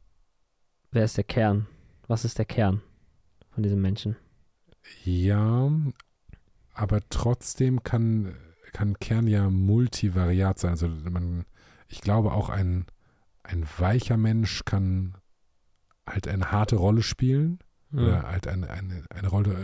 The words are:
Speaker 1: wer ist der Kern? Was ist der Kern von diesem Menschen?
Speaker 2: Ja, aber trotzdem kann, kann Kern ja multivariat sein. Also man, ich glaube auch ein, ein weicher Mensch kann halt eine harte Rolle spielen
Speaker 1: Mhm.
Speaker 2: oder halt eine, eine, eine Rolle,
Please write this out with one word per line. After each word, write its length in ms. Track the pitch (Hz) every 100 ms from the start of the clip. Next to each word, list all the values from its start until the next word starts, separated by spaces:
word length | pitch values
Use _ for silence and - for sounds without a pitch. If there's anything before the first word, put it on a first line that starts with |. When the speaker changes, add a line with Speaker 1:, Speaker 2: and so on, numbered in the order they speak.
| _ _ _ _ _ _ _ _ -
Speaker 1:
wer 140 | 120
ist 120 | 110 -
der 80 |
Kern? 440 | 104 - 110 101 107 - - - -
Was 160 | 113
ist 140 | 117 -
der 80 | 107
Kern 360 | - 104 101 - _ _ _ _ _ _
von 100 | -
diesem 180 | 104 101
Menschen? 360 | 98 101 104 110 _ _ _ _ _ _ - -
Speaker 2:
Ja, 680 | 87 90 92 101 107 120 135 156 147 - - _ _ - _ _ _
aber 260 | - 101 104 -
trotzdem 760 | - 117 123 - - 131 127
kann, 500 | - 120 113 110 98 90 - - -
kann 260 | - 101 98
Kern 300 | - 113 117
ja 200 | 104 98
multivariat 1080 | 95 95 110 123 - 104 90 87 90 95 95
sein. 140 | 90
Also 160 | 85 85
man, 560 | 80 80 87 87 87 85 - - - -
ich 140 | -
glaube 320 | - 107 104
auch 160 | 104 -
ein, 380 | 98 92 90 85 - _ _ _ _
ein 200 | - 87 78 -
weicher 380 | 90 120 - 117
Mensch 480 | 110 113 107 -
kann 500 | - 98 95 92 92 95 _ _ _ _ _ _ _ _ -
halt 180 | 101 -
eine 240 | 98 92
harte 260 | 104 107 107
Rolle 260 | 95 110
spielen 580 | 110 - 127 135 156 180 _ _ -
Speaker 1:
Mhm. 40 | 147
Speaker 2:
oder 180 | 92 87
halt 260 | - 87 -
eine, 220 | 92 87
eine, 340 | 92 95 90 76
eine 180 | 87 95
Rolle, 260 | 98 101 92